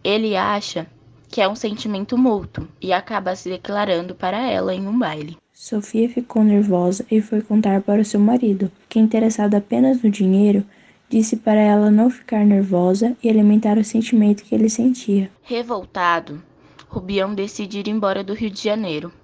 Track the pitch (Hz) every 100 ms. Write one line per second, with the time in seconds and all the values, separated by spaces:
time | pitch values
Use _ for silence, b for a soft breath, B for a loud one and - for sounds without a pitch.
0 | 185 214 220 190 202 208 - 175 165 _
1 | _ _ _ - 196 214 220 214 214 196
2 | 202 247 254 208 - - - _ 185 185
3 | - 208 185 185 180 180 - 202 208 170
4 | 180 - 185 202 254 95 190 185 196 233
5 | 196 151 151 165 _ _ - 214 202 220
6 | 240 240 247 226 214 202 202 180 180 196
7 | - 220 208 214 214 214 214 196 196 202
8 | 214 208 208 247 240 190 190 _ _ 226
9 | 220 220 220 220 208 208 202 233 262 254
10 | 226 202 185 190 208 202 202 b b b
11 | _ 226 220 220 - 214 208 208 208 208
12 | 240 247 - 214 208 196 196 175 180 196
13 | 233 247 233 220 208 214 214 214 214 226
14 | 226 220 208 202 - 220 220 220 247 254
15 | - 196 190 _ - 240 233 214 185 196
16 | 175 165 165 147 - _ b b - -
17 | 185 202 190 208 202 - 202 202 202 220
18 | 202 196 196 214 220 196 214 214 196 151
19 | 170 -